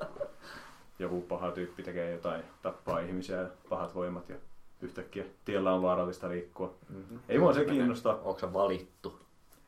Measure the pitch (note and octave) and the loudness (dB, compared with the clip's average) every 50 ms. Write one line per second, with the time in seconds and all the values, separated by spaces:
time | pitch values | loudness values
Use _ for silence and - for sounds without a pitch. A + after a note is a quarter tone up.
0 | - - - - C#5+ - - - - - - - - - - - - - - - | -8 -8 -6 -8 -8 -8 -10 -16 -16 -16 -14 -14 -16 -16 -18 -20 -20 -14 -8 -6
1 | F#2 F2 F2+ F2+ F2 - F2+ E2+ F2+ F2 - F#2 F2 F2 - - F#2 F2+ F2 F2 | -4 -2 -2 -2 -2 -2 -4 -2 -2 -2 -2 -2 -4 -6 -6 -8 -8 -6 -4 -2
2 | E2+ E2+ E2+ E2+ F2 F2 E2 E2 E2 - - - - F#2 - - - F#2+ F2 E2 | -2 -2 -2 -2 -2 -2 -2 -4 -6 -10 -10 -6 -6 -6 -6 -6 -4 -2 0 0
3 | F2 F#2 F#2 F2+ F#2 - F#2 F2+ F#2 F2+ - - - - - E2 E2+ E2+ - F#2 | 0 -2 -4 -4 -4 -4 -4 -4 -4 -4 -8 -10 -6 -4 -4 -2 -4 -4 -4 -4
4 | F2+ F2+ F2+ F2 - - F2+ - - - - - - - - - F#2 F2 - F#2 | -4 -4 -4 -6 -8 -10 -10 -10 -10 -12 -14 -14 -16 -18 -14 -12 -12 -10 -8 -10
5 | F#2 - - G2 F#2 - - - - - G2+ F#2+ F#2+ F#2 F#2 F#2 F#2 F2+ F2+ F2+ | -10 -8 -8 -8 -8 -8 -12 -10 -4 0 2 4 4 6 4 6 6 4 4 4
6 | F2+ F2+ F2+ - F#2+ F2 F2 F2 F2 - - F#2+ F#2 - - - - - F#2+ F#2+ | 2 0 -2 -4 -4 -4 -4 -4 -6 -6 -6 -6 -6 -6 -8 -12 -16 -14 -14 -12
7 | F#2+ G2 A#2 A#2+ - - A#2 C#3+ F3 D#3 C#3+ D3 D3 C#3+ C#3+ C3+ B2 A#2+ A2+ - | -12 -12 -14 -10 -2 4 6 8 8 8 8 6 4 4 4 4 4 4 2 2
8 | - A2+ G#2+ - - G2 F#2 - F#2+ F2 F2 F#2+ G2+ G2 F#2 F2+ - - - - | 2 2 2 2 0 -4 -2 -2 -2 0 4 4 4 4 4 0 -4 -10 -14 -10
9 | - - - - - _ _ - - - - - - | -10 -10 -10 -12 -20 _ _ -20 -20 -20 -20 -20 -20